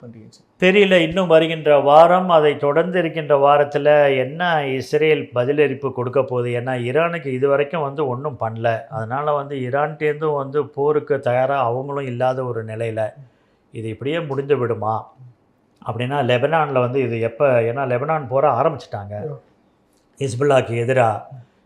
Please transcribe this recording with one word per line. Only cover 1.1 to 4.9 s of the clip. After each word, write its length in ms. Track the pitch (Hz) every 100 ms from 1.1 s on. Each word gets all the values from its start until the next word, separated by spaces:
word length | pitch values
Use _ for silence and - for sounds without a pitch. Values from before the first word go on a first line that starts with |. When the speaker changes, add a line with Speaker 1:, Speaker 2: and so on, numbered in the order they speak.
| 175 180
Speaker 2:
வருகின்ற 520 | 160 160 160 151 147
வாரம், 500 | 139 151 170 180 185
அதை 280 | 165 151 143
தொடர்ந்து 420 | 143 147 180 185
இருக்கின்ற 560 | 160 160 147 143 139 147
வாரத்துல 600 | 147 147 143 151 143 131
என்ன 500 | 127 156 180 160 139
இஸ்ரேல் 600 | 131 123